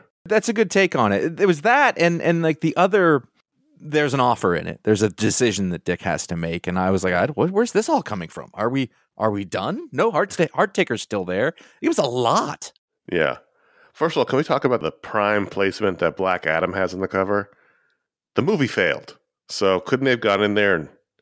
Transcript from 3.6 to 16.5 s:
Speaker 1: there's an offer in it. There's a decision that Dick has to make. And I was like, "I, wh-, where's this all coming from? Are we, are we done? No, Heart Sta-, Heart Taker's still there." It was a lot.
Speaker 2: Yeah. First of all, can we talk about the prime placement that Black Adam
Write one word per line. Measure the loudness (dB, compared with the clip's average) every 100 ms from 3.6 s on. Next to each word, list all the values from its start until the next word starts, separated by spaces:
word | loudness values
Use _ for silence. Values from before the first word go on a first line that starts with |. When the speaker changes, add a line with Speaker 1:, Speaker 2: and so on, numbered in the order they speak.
| _ _
Speaker 1:
there's | -4 0 0
an | 2
offer | 2 4 2
in | 0 -2
it. | -4
There's | 0 2
a | 2
decision | 0 -2 2 0 0 -4
that | -4
Dick | -4 -4
has | -2 -4 -4
to | -6
make. | -4 -4 -4
And | -2
I | 0
was | 0
like, | 0
"I, | 0 0
wh-, | 0 -2
where's | 0 0
this | -2 0
all | -2
coming | -2 -8 -10
from? | -14 -16
Are | -6 -2
we, | -2 -4 -8 _ _
are | -2
we | -2
done? | -6 -6 -6 -6 -8
No, | -2 0
Heart | 0 -4
Sta-, | -2 -2
Heart | 0 -2
Taker's | 0 -2 -2
still | -4 -6
there." | -4 -2 -2 -4 -18 _
It | -2
was | 0
a |
lot. | 0 0 2 2 0 -6 -14 -20 _ _ -6
Speaker 2:
Yeah. | -2 -2 -2 _ _ _ _ _
First | -4 -2 0
of |
all, | 0
can | 0
we |
talk | 0 0
about | 0 0
the | -2
prime | -6 -4 0 2 2 -2
placement | 0 0 2 -2 0
that | -2 0
Black | -2 -2
Adam | 0